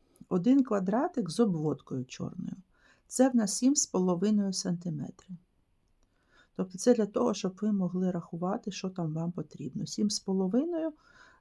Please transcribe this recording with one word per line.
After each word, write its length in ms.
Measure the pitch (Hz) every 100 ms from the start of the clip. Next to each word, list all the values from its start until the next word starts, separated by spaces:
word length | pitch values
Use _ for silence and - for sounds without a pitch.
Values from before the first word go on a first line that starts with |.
| _ - -
Один 340 | 180 208 277
квадратик 640 | 254 202 185 220 339 262 175
з 100 | 151
обводкою 640 | 226 160 151 143 - 131 127
чорною. 500 | - - - - - - _ _ _ -
Це 220 | - 262
в 60 | 247
нас 220 | 202 -
сім 180 | 254 294
з 100 | -
половиною 680 | 185 185 175 202 214 196
сантиметрів. 840 | 185 185 175 180 151 - - - 175 _ _ _ _ _ _ _ _ _ _ _ -
Тобто 220 | 185 185
це 160 | 247
для 120 | 233 208
того, 280 | 226 240
щоб 240 | 202 185 -
ви 100 | 214
могли 400 | 202 175 180 185
рахувати, 600 | 170 - 165 180 226 -
що 180 | - 190
там 240 | 185 160
вам 180 | 156 170
потрібно. 540 | 175 151 - - 143 160
Сім 240 | - 208
з 100 | -
половиною 760 | - 190 185 233 330 330 320 311 _ - - _